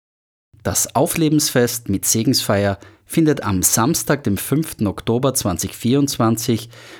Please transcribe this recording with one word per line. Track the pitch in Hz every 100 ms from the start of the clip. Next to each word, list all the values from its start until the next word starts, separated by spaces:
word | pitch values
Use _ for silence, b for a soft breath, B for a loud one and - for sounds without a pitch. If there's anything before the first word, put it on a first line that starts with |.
| _ _ _ _ _ -
Das | - - - 120
Auflebensfest | 165 170 156 151 - 127 120 - -
mit | 95 -
Segensfeier | 113 123 123 - 101 101 98 B B B
findet | 165 156 139
am | 101 92
Samstag, | - - 123 165 - 143
dem | 107 98
fünften | - 143 160 - 101
Oktober | - - 117 135
zwanzig | 123 101 87 95 -
vierundzwanzig | 117 139 139 - 113 113 - 113 - B B